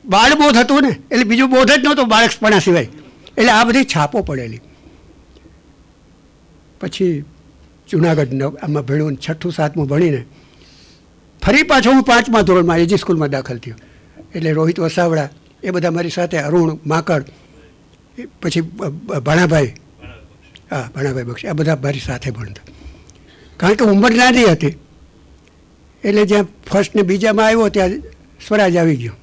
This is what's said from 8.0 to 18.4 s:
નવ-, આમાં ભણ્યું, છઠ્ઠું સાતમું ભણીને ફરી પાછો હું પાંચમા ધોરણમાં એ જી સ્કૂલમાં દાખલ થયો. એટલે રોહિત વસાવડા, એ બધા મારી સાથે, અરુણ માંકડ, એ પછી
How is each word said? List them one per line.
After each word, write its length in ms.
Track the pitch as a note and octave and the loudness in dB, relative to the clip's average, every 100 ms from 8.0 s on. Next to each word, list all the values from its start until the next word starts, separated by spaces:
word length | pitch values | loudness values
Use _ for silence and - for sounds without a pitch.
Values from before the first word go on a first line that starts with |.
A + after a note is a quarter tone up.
| E3 D#3 C3+ | 0 0 -2
નવ-, 220 | C3+ C3+ - | -2 -6 -6
આમાં 300 | - D3 B2+ | -6 -6 -2
ભણ્યું, 320 | D3 D3+ C3 - | -2 -2 -6 -8
છઠ્ઠું 220 | D#3 F3 | -8 -8
સાતમું 360 | D#3+ D3+ D#3+ C#3 | -4 -4 -2 -2
ભણીને 380 | C#3+ F3 C3+ A#2 - - - - - - _ _ _ _ _ - | 0 0 -2 -8 -20 -20 -20 -20 -20 -20 _ _ _ _ _ 0
ફરી 180 | C4 | 0
પાછો 280 | - C4+ A3+ | 2 2 4
હું 120 | C4+ | 4
પાંચમા 380 | C4+ A#3+ A#3+ A3+ | 4 2 2 0
ધોરણમાં 360 | F3+ F#3 E3 E3 | 4 2 2 2
એ 80 | E3+ | 2
જી 120 | G3 | 0
સ્કૂલમાં 320 | - E3 D3 | 0 -2 -2
દાખલ 280 | C#3 C3 A#2+ | -4 -8 -12
થયો. 180 | A#2 A2 - - - - - E3+ | -12 -18 -20 -20 -20 -20 -16 -6
એટલે 160 | D#3+ | -4
રોહિત 280 | D#3 D#3+ F3 | 0 0 -2
વસાવડા, 500 | E3 F3+ F3 D#3+ C#3 - _ _ | -4 0 0 0 -4 -10 _ _
એ 60 | - | -6
બધા 220 | F3+ E3+ | -4 -2
મારી 180 | E3 E3+ | -2 -4
સાથે, 280 | - F3 E3+ | -4 -4 -4
અરુણ 400 | D3 F3 D#3+ D3+ C#3+ | 0 0 0 -2 -4
માંકડ, 400 | D#3+ E3 D#3 C3 - _ - - _ _ _ _ - | -4 0 -4 -4 -20 _ -20 -20 _ _ _ _ -20
એ 80 | B3 | -20
પછી 360 | _ | _